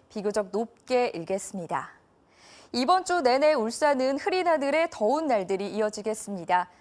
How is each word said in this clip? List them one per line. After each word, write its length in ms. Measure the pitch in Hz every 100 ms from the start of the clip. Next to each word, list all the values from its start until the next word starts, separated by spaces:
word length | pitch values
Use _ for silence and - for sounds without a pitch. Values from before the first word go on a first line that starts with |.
| _
비교적 400 | 220 202 208 196
높게 560 | 196 226 _ - 247 247
일겠습니다. 840 | - 165 190 - 196 165 160 151 - _ _ _ _ - - -
이번 300 | 240 262 370
주 180 | 359 359
내내 320 | 262 254 302
울산은 680 | 302 220 233 302 277 262 277
흐린 280 | - 370 349
하늘에 400 | 311 277 302 330
더운 340 | - 214 294 320
날들이 420 | 226 180 190 202
이어지겠습니다. 1000 | 208 214 214 208 214 - 196 165 180 180 -